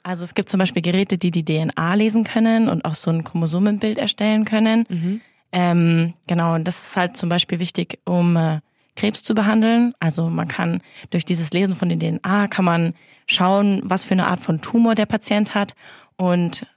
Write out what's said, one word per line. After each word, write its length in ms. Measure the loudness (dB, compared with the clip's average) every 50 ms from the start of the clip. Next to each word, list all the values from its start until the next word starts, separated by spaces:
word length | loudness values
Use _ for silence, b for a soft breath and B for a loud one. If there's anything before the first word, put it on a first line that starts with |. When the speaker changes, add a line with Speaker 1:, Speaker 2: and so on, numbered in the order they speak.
| -10
Speaker 1:
Also 200 | -8 -8 -6 -6
es 120 | -4 -4
gibt 120 | -2 0
zum 120 | 0 2 2
Beispiel 220 | 2 2 0 -2
Geräte, 360 | 0 0 0 0 0 0 0
die 140 | 0 0 0
die 120 | 0 0 -2
D 140 | 0 -2
N 160 | 0 -2 -2 -2
A 200 | -2 -2 0 2
lesen 280 | 2 2 2 2 0 0
können 460 | 0 0 2 2 4 4 4 2 2
und 160 | 0 0 -2
auch 100 | -4 -4
so 160 | -2 0 0
ein 140 | 0 0 -2
Chromosomenbild 720 | -4 -4 -2 -2 0 0 0 2 2 0 0 -2 -2 -2
erstellen 480 | -2 -2 -4 -2 0 0 2 2 2 0
können. 400 | 0 0 2 2 4 2 2 0
Speaker 2:
Mhm. 340 | 0 -2 -4 -2 -4 -4 -6 B B B B B _
Speaker 1:
Ähm, 640 | -2 0 2 4 4 4 4 4 4 2 2 0 -4 -8 _
genau, 280 | -4 -2 0 0 0 0
und 100 | -2 -2
das 240 | -2 -4 -4 -4 -2
ist 80 | 0
halt 200 | 0 -2 0 -2
zum 100 | -2 -2
Beispiel 320 | 0 -2 -2 -2 -4 -4 -4
wichtig, 400 | -4 -4 -4 -6 -6 -6 -10 -10 _
um, 320 | -2 0 2 2 2 2
äh, 240 | 2 2 0 -2 -4 -6 _ _ _ _ _ _
Krebs 260 | -2 -2 -2 -2 -2
zu 140 | -2 0 0
behandeln. 580 | 2 2 4 4 4 4 4 4 4 2 2 0 -2
Also 300 | -2 -2 0 0 -2 -2
man 180 | -2 -2 -4
kann 340 | -4 -4 -2 -2 -2 -2 -4 B B B B B B
durch 160 | -4 -4 -2
dieses 260 | -2 -2 -4 -2 -2
Lesen 240 | -2 0 0 0 -2
von 140 | -2 -2 -2
den 100 | -2 -2
D 80 | -2
N 120 | -2 -4 -4 -2
A 240 | 0 0 0 0
kann 160 | 0 0 0 2
man 300 | 2 2 2 0 -2 -4 b b b b b b
schauen, 560 | -2 0 2 2 2 4 4 2 2 0 0 -2
was 220 | -2 -2 -2 0
für 80 | 0 0
eine 140 | 2 2
Art 120 | 0 -2 -2
von 220 | -2 -4 -2 -2
Tumor 340 | -2 0 2 4 4 4 4
der 120 | 2 0
Patient 480 | 0 -2 -4 -2 0 0 0 0 0 0
hat 180 | -2 -2 -2 -6 B B B B B B B B
und 500 | -2 0 2 2 2 0 0 -2 -4 -6 -8 _